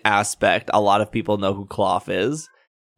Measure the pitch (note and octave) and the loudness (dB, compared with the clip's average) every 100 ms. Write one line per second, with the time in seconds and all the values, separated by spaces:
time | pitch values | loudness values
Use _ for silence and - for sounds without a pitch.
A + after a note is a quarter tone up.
0 | G#2+ G2+ G#2 - G2+ F2+ - G#2+ G2+ G2+ | 0 2 0 0 0 0 0 0 4 2
1 | G#2 A#2 G#2 G#2 G2 G2 G2 - F#2+ F#2 | 0 -4 -2 -2 -2 -4 -8 -4 0 -2
2 | - F#2 A2+ D#3 - _ _ _ _ | -2 -2 -2 -4 -12 _ _ _ _